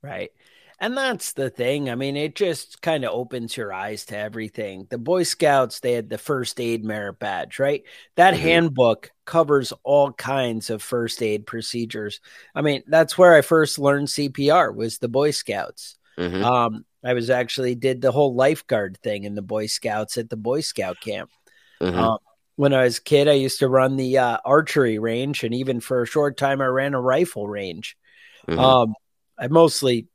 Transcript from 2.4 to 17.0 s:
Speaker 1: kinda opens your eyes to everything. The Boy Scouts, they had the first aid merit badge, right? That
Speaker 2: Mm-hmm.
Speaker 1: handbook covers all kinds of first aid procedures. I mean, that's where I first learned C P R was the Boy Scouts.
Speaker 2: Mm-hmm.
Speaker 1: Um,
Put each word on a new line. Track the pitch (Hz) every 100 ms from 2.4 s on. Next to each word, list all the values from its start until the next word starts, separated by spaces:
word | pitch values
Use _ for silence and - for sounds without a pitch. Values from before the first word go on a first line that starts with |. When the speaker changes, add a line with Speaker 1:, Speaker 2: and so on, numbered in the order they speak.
| 196 156 - -
Speaker 1:
kinda | - 156 123
opens | 110 123 127 117 -
your | 107
eyes | 95 101 107 -
to | 104
everything. | 107 110 110 - 104 95 95
The | 120
Boy | 120 180
Scouts, | 170 - 156 139 127 -
they | 127
had | 120 107
the | 110
first | - 139 120 -
aid | 120 117
merit | 107 107 101 92
badge, | 104 92 71 -
right? | 135 147 - - - -
That | 180
Speaker 2:
Mm-hmm. | 156
Speaker 1:
handbook | 160 170 170 135 120 110 - _
covers | - 165 156 143 123 -
all | - 143 143
kinds | 117 123 135 127 110 -
of | 110
first | - 123 120 -
aid | 113 107 107
procedures. | 117 113 120 113 113 104 - _ - -
I | -
mean, | 147 139 -
that's | 160 160 -
where | 180 160
I |
first | 139 160 151 -
learned | 139 143 143
C | - 143
P | 131 139
R | 165 143
was | 104 113 -
the | 120
Boy | 123 147
Scouts. | 143 - 101 - - - - _ -
Speaker 2:
Mm-hmm. | 87 90
Speaker 1:
Um, | 113 123 117 110 - _